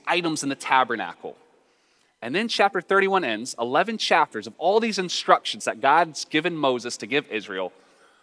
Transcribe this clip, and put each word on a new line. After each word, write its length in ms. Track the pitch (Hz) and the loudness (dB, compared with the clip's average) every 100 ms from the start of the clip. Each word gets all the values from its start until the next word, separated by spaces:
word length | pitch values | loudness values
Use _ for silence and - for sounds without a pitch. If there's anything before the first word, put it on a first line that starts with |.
| - | -2
items 380 | 175 170 151 | -2 0 -2
in 60 | 139 | -4
the 40 | |
tabernacle." 840 | 135 - 131 123 113 87 - 82 - _ _ _ _ _ _ _ _ | -6 0 2 2 -2 -6 -10 -16 -16 _ _ _ _ _ _ _ _
And 100 | 113 | -6
then 140 | 170 226 | -4 0
chapter 340 | - 196 185 | 2 2 0
thirty-one 440 | - 196 196 190 | 0 2 4 2
ends, 320 | 135 107 123 - | 0 -4 -6 -6
eleven 400 | 120 147 196 220 | 0 0 0 -2
chapters 480 | - 180 151 110 107 | 2 2 2 -4 -10
of 80 | - | -2
all 220 | 170 220 | 2 2
these 220 | 226 190 | 2 -2
instructions 640 | 180 - - 175 - 110 | -4 -2 4 4 4 -6
that 160 | 120 110 | -6 0
God's 440 | 131 156 170 147 | 4 4 2 -4
given 320 | - 151 165 160 | -4 -2 -2 0
Moses 400 | 139 123 120 - | 0 0 -4 -10
to 100 | 104 | -4
give 180 | 143 147 | -4 -2
Israel 460 | 110 101 95 90 - _ _ _ _ | -6 -6 -6 -6 -10 _ _ _ _